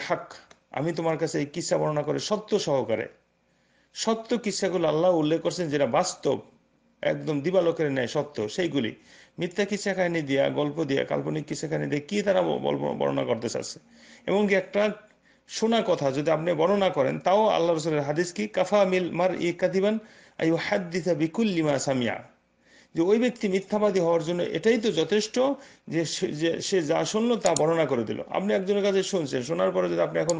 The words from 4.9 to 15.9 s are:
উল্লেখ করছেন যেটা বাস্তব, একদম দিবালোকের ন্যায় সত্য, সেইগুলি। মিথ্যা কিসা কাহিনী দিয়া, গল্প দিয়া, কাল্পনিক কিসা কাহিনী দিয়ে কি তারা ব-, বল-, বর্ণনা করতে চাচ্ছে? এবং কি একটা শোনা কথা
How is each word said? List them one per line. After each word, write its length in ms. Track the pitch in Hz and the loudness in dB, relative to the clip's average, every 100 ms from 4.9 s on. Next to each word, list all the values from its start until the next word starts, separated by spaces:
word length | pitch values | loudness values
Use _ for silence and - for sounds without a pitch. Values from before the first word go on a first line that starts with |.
| 151 180 170 | 4 4 4
উল্লেখ 260 | 151 160 | 2 0
করছেন 280 | 170 156 165 | 0 -4 -2
যেটা 160 | 147 131 | 0 2
বাস্তব, 540 | 139 - - 143 113 - _ _ _ _ - | 2 0 -2 -2 -2 -4 _ _ _ _ -6
একদম 400 | 151 147 143 147 | -2 -2 -2 -2
দিবালোকের 500 | 147 185 165 160 147 | 0 2 2 0 0
ন্যায় 160 | 135 120 | 0 -2
সত্য, 420 | 151 143 - 107 | -2 -4 -4 -6
সেইগুলি। 460 | - 165 139 113 - - - - - | -2 -2 -2 -4 -6 -18 -20 -18 -8
মিথ্যা 260 | 180 214 202 | -6 -2 -2
কিসা 280 | 202 202 | -2 -2
কাহিনী 280 | 185 180 165 | 0 0 0
দিয়া, 280 | 139 135 139 | 0 2 2
গল্প 340 | 135 147 151 | 2 -2 -2
দিয়া, 200 | 143 135 | -2 0
কাল্পনিক 440 | - 147 143 156 143 | 0 -2 -2 -4 -6
কিসা 200 | 151 151 | -8 -4
কাহিনী 200 | 156 143 | -4 -2
দিয়ে 140 | 143 | -4
কি 200 | 147 208 | -4 -2
তারা 200 | 196 185 | 0 2
ব-, 160 | 170 135 | 2 0
বল-, 360 | 143 143 143 | 0 -2 -2
বর্ণনা 300 | 123 98 69 | -2 0 0
করতে 260 | 67 113 113 | -2 -2 -2
চাচ্ছে? 300 | 127 - - _ - - - - | -6 -8 -12 _ -20 -20 -12 -2
এবং 200 | 196 208 | 0 2
কি 80 | 190 | 2
একটা 360 | - 202 214 202 - _ _ _ - | 0 0 0 -2 -14 _ _ _ -12
শোনা 360 | - 220 226 | -2 0 2
কথা 260 | 185 | 2